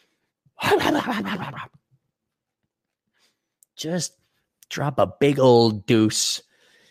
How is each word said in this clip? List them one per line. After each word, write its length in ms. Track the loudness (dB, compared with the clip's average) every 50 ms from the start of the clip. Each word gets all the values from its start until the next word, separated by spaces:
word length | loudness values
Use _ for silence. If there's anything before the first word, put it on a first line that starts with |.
| _ _ _ _ _ _ _ _ _ _ _ -8
<laughs> 60 | -2 0 0 0 0 0 -2 -2 -4 -4 -6 -8 -8 -8 -8 -10 -10 -12 -14 -16 -16 -18 _ _ _ _ _ _ _ _ _ _ _ _ _ _ _ _ _ _ _ _ _ _ _ _ _ _ _ _ _ _ _ _ _ _ _ _ _ _ _ _ _
Just 380 | -12 -8 -6 -6 -6 -6 -8 _ _ _ _ _ _ _ _ _ _ _ -14
drop 300 | -8 -6 -6 -4 0 0
a 140 | 0 0 0 0
big 180 | 0 2 2 4
old 460 | 6 6 6 6 6 4 0 -2 -2
deuce 560 | 0 2 2 2 2 0 -2 -4 -4 -6 -8 -12 _ _ _ _ _ _ _ _ _